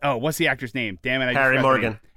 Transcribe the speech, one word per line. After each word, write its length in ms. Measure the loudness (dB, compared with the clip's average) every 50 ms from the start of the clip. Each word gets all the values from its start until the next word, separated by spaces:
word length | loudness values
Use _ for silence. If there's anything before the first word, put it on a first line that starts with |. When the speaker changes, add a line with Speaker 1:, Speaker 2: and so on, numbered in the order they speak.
Speaker 1:
oh, 140 | -2 -2 -2
what's 220 | 0 -2 -2 -2 0
the 100 | 0 -2
actor's 260 | -2 -4 -6 -8 -6
name? 240 | -6 -6 -6 -8 -6
Damn 200 | -4 -2 -2 0
it, 40 | 0
I 60 | 0 2
just 40 | 2
Speaker 2:
Harry 100 | 2 4 4
Speaker 1:
forgot 60 | 4
the 60 | 4 4
Speaker 2:
Morgan. 220 | 4 2 2 -2
Speaker 1:
name. 80 | -4 -6 _ _ _